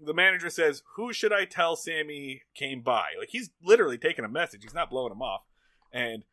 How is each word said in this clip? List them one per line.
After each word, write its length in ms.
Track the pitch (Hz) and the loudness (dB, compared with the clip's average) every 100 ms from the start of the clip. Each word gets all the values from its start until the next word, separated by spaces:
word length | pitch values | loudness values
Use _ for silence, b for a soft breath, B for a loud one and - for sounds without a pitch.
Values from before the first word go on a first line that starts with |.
the 140 | 151 | -4
manager 360 | 160 190 180 170 | 4 4 4 0
says, 320 | 165 160 139 - - | 2 2 2 -6 -8
"Who 160 | 240 | -6
should 200 | 226 214 | 0 2
I 120 | 202 | 2
tell 320 | 185 - 170 165 | 0 2 2 0
Sammy 640 | - 160 151 147 139 135 _ | -4 -4 -4 -6 -10 -12 _
came 260 | - 139 131 | -8 -8 -4
by?" 300 | 120 113 78 82 | 0 0 0 -4
Like, 100 | 110 | -8
he's 220 | 240 220 _ | -8 -10 _
literally 360 | 170 233 165 120 | 6 6 6 0
taking 260 | 156 165 | -2 -2
a 40 | 110 | -4
message. 340 | 135 170 101 | -2 -4 -6
He's 100 | 107 | -12
not 160 | 156 170 | -8 -4
blowing 220 | 127 120 | -4 -6
him 80 | 101 | -6
off. 220 | 123 98 - _ _ _ _ | -8 -8 -12 _ _ _ _
And 320 | 123 120 113 - | -6 -6 -6 -14